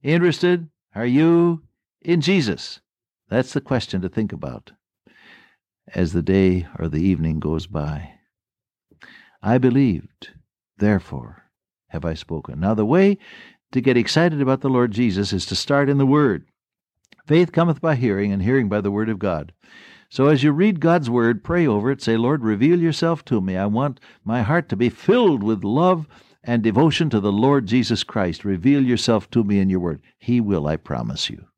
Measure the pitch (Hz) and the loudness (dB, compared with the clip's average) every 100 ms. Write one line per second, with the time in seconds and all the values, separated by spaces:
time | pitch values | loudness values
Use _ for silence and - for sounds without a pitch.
0 | 135 170 175 151 180 180 160 _ _ 98 | 0 2 2 2 0 0 -4 _ _ -6
1 | 120 131 160 170 170 165 _ _ _ _ | 0 4 4 4 4 0 _ _ _ _
2 | - 170 143 196 117 85 - - _ _ | -2 0 2 0 0 -4 -8 -18 _ _
3 | _ _ _ 110 131 143 - 127 - 95 | _ _ _ -4 -2 -6 -2 -4 -2 -6
4 | 90 - 107 71 69 60 - _ _ _ | -6 -4 -6 -6 -12 -14 -18 _ _ _
5 | _ _ _ - _ _ _ _ _ - | _ _ _ -20 _ _ _ _ _ -4
6 | 87 87 80 95 95 92 85 - 82 76 | -2 -2 0 4 4 2 -4 -8 -6 -2
7 | 92 85 80 80 73 80 80 82 73 78 | 0 0 -2 -2 -4 -6 -6 -8 -6 -8
8 | 87 _ _ _ _ _ _ _ _ _ | -12 _ _ _ _ _ _ _ _ _
9 | - - _ _ 98 123 127 127 135 87 | -20 -20 _ _ -2 2 2 2 2 0
10 | - _ - - _ _ _ _ 104 101 | -8 _ -20 -20 _ _ _ _ 0 0
11 | - 65 57 - _ _ _ _ _ 82 | -2 -14 -14 -20 _ _ _ _ _ -8
12 | 82 80 - 80 - 67 92 110 107 165 | -8 -8 -10 -12 -10 -6 -2 0 0 2
13 | 196 196 - - - _ _ 127 127 120 | 2 0 -8 -20 -20 _ _ -2 2 2
14 | 113 156 170 151 131 131 135 127 123 104 | 2 2 0 0 0 0 0 0 0 0
15 | 120 95 101 98 - - - 143 139 139 | -2 -2 -2 -4 -4 -6 -2 0 2 2
16 | 135 147 143 87 - _ _ _ _ _ | 2 4 2 0 -6 _ _ _ _ _
17 | _ _ - 156 175 - 170 147 165 135 | _ _ 0 2 2 2 0 0 0 0
18 | 120 98 101 98 95 135 107 104 101 101 | 0 0 -2 0 0 0 0 -2 -2 -2
19 | 110 101 98 80 78 _ _ - - - | -4 -4 -4 -4 -8 _ _ -20 -20 -20
20 | _ - 139 147 147 147 208 180 160 175 | _ 0 2 4 2 2 0 2 2 2
21 | 127 123 117 110 - 175 160 104 113 135 | 0 0 2 0 -2 0 2 0 -2 -4
22 | - 113 120 151 110 101 139 175 165 151 | -2 0 0 0 -2 0 2 2 0 0
23 | 165 165 - 117 95 92 101 107 143 135 | -2 -4 -2 -2 -2 -2 -2 -2 -2 -6
24 | - _ - 120 107 165 165 98 120 - | -20 _ -6 -4 0 -2 -2 -2 -2 -2
25 | - 240 220 139 101 110 98 123 180 175 | 0 4 4 2 -2 -2 -2 0 2 0
26 | 151 - _ _ - 120 113 104 160 - | -4 -18 _ _ -4 0 2 2 2 2
27 | 160 113 101 101 131 139 98 123 117 117 | 0 0 0 2 2 2 2 0 0 -2
28 | - 117 90 82 101 95 117 143 131 117 | -4 -4 -4 -4 -4 0 2 2 2 0
29 | - 110 - 117 101 101 95 92 87 73 | 0 0 0 -2 2 2 2 0 -2 -6
30 | _ _ - 120 107 95 73 78 - 64 | _ _ -2 -2 0 -2 -2 -4 -6 -8
31 | 58 65 - - - | -6 -6 -8 -10 -20